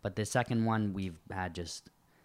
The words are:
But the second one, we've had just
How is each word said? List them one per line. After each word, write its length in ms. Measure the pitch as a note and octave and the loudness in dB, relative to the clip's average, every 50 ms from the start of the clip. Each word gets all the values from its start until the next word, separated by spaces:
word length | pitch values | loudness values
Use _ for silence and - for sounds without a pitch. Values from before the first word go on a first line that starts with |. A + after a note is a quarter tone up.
| - | -6
But 120 | G#2 F#2+ | -4 -2
the 80 | - G#2+ | -2 -2
second 400 | - - B2+ A#2+ - B2+ A2+ A2 | 2 2 2 2 2 2 2 4
one, 280 | A2+ A2+ A2 G#2+ G2+ F#2 | 4 4 4 2 2 0
we've 240 | G2 F#2+ F#2 E2 E2 - - | 0 -2 -4 -4 -8 -12 -8
had 240 | - F#2+ F2+ F2+ E2 | -4 -4 -4 -2 -4
just 340 | F2+ E2+ D#2+ - - - - - _ _ _ _ _ | -4 -6 -6 -8 -12 -14 -18 -20 _ _ _ _ _